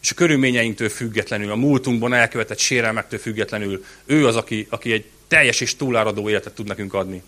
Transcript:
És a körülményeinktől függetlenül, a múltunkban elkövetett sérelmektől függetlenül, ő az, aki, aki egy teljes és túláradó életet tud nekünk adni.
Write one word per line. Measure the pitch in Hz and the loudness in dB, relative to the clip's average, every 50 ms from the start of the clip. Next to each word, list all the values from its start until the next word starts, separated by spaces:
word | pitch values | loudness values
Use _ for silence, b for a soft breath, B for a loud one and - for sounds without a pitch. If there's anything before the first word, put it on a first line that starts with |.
És | - - | -4 -6
a | - | 0
körülményeinktől | - 175 170 156 135 135 127 123 120 113 117 107 - 117 104 | 2 2 2 4 4 4 4 4 2 2 0 0 -2 -4 -4
függetlenül, | - - 120 113 104 107 95 - 117 104 104 104 | -4 -4 -8 -4 -4 -4 -2 -2 -4 -4 -4 -4
a | 104 | -2
múltunkban | 110 131 147 143 127 127 143 120 113 113 120 | 0 2 4 2 2 2 0 0 0 0 2
elkövetett | 123 123 117 110 - 120 110 - 107 - | 4 4 2 2 2 -4 -4 -4 -4 -4
sérelmektől | - - 135 123 117 110 110 113 - - - 104 | -2 0 0 0 0 0 -2 -4 -6 -6 -10 -8
függetlenül, | - 117 107 107 104 - - 107 104 101 95 92 B B B B B | -6 -6 -4 -4 -4 -4 -4 -6 -4 -4 -6 -6 B B B B B
ő | - 143 156 147 | 0 2 4 4
az, | 123 113 | 4 2
aki, | 113 107 - 117 107 107 - | 2 -2 -2 -6 -6 -4 -6
aki | - 117 - 117 | -8 -8 -2 -2
egy | 113 107 107 - - - _ _ | -2 -2 -2 -6 -20 -20 _ _
teljes | 165 156 147 123 117 - | 4 4 6 4 2 0
és | 127 117 - | -2 -4 -4
túláradó | - 147 131 120 113 110 110 107 104 104 107 | -4 -2 0 2 2 2 2 0 -2 -2 0
életet | 107 98 - 104 - | 0 -2 -2 -4 -12
tud | - 110 | -10 -8
nekünk | 101 101 - 101 95 95 | -8 -8 -8 -8 -4 -4
adni. | 98 95 95 95 90 87 | -4 -4 -4 -8 -14 -14